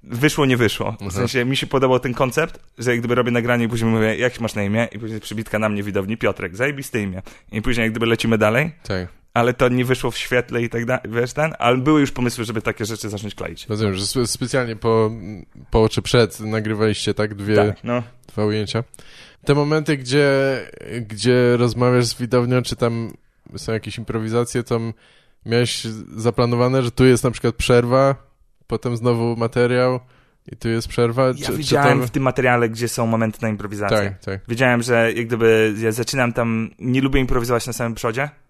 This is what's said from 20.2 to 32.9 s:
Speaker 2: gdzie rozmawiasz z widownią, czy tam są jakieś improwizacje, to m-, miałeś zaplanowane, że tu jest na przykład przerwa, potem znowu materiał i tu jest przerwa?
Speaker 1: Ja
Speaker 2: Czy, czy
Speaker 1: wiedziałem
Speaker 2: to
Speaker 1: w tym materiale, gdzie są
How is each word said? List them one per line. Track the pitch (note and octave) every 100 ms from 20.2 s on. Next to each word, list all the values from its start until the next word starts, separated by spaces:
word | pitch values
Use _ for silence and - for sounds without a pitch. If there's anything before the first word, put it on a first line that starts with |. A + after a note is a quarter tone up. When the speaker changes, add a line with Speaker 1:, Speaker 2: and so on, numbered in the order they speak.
| C#3+ C3+ C3+ B2+ F2 G1+ G1+ A#2 A2
Speaker 2:
gdzie | G#2+ A2+ B2 B2 A#2+
rozmawiasz | A#2+ A2+ B2 B2 A#2
z |
widownią, | - A#2+ B2 A#2+ B2+
czy | A#2+ A#2+
tam | A#2+ A#2 A2+ - _ _ - -
są | -
jakieś | A2+ G#2+ A2
improwizacje, | G#2+ A2 A2 A#2 A#2+ B2
to | A#2 A#2
m-, | A2+ A2 _ _ _ _ -
miałeś | A#2 A#2+ - A2+ A2 - E2
zaplanowane, | A2+ A2+ A#2+ A#2+ B2 C3+
że | A#2+
tu | - B2+
jest | A#2+
na | C3
przykład | A2+ A#2+ -
przerwa, | - B2 A#2+ B2+ C3+ C3 - _ _ _ _
potem | A2+ B2 A#2+
znowu | B2 A#2 A#2 A#2
materiał | A#2 B2 B2 B2 B2+ B2+ - _ _ _ -
i | -
tu | A#2
jest | A2+ -
przerwa? | - A#2 A#2 C3
Speaker 1:
Ja |
Speaker 2:
Czy, | B2+ -
czy | -
Speaker 1:
wiedziałem | C3+ D3+ C#3+ C#3
Speaker 2:
to | B2+
Speaker 1:
w |
tym | B2
materiale, | C3+ B2+ B2+ B2 A#2
gdzie | A2+
są | A#2